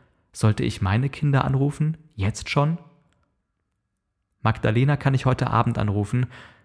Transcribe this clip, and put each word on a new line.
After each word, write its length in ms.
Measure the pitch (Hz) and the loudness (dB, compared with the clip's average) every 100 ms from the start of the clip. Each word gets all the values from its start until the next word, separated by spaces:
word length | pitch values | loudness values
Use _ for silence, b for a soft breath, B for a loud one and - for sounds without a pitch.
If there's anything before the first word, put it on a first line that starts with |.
| b b b | b b b
sollte 320 | - 110 104 | 0 2 2
ich 180 | 117 - | 0 -2
meine 280 | 95 107 135 | 0 0 -2
Kinder 340 | - 147 139 | -2 0 0
anrufen? 540 | 131 135 143 143 151 160 - - | 2 0 0 0 -2 -4 -10 -4
Jetzt 340 | 101 - - | -4 -4 -4
schon? 280 | - 147 170 - _ _ _ _ _ _ _ _ _ _ _ _ _ _ _ | -2 0 -2 -8 _ _ _ _ _ _ _ _ _ _ _ _ _ _ _
„Magdalena 540 | 113 110 113 110 139 143 | -2 0 0 2 2 2
kann 180 | 135 | 2
ich 120 | 135 131 | 2 2
heute 260 | 123 127 | 0 0
Abend 260 | 113 117 117 | 0 0 0
anrufen, 500 | 107 101 101 123 123 B B B | 0 0 0 -2 -2 B B B